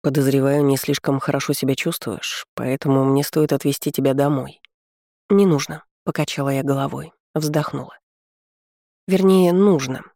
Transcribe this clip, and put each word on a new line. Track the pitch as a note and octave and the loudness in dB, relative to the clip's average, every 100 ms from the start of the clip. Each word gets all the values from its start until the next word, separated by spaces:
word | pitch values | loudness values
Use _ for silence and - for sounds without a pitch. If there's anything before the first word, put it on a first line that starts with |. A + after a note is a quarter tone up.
«Подозреваю, | D3+ C#3+ C3+ C#3 C3+ C#3+ | 0 0 2 2 2 2
не | C#3+ C3+ | 2 0
слишком | - C#3 - C#3 | -2 -4 -2 -2
хорошо | - C#3 - | -2 -4 -2
себя | C#3+ C3+ C3+ | -2 -2 -2
чувствуешь, | E3 E3 - F#2 - - - - | -4 -6 -8 -8 -10 -10 -10 -8
поэтому | B2 C3+ D3 C3+ | -6 -4 0 2
мне | C3+ C3+ | 2 2
стоит | C#3+ D#3 D3+ | 0 0 0
отвезти | C#3 D3 C#3 D3+ | 0 -2 -2 -4
тебя | - C#3 | -2 0
домой». | C3+ C#3+ C#3 C3 - _ _ _ _ _ _ _ | 2 0 0 -4 -14 _ _ _ _ _ _ _
«Не | G3+ G3 | 4 4
нужно», | D3 - D3+ _ _ | 2 -2 -12 _ _
покачала | - D#3 D3+ - C#3 | -6 -4 -4 -4 -2
я | C3+ | -2
головой, | C#3 C#3 C#3 C3+ D#3 _ _ | 0 -2 -2 -6 -12 _ _
вздохнула. | D#3 D3+ D3+ D3 C#3 C3 - _ _ _ _ _ _ _ _ _ _ - | -4 -2 -2 -2 -8 -10 -18 _ _ _ _ _ _ _ _ _ _ -2
«Вернее, | F#3 F#3+ F#3+ F3+ | 2 4 6 4
нужно. | F3+ G#3 E3 C3 C3 - | 4 4 4 0 -8 -12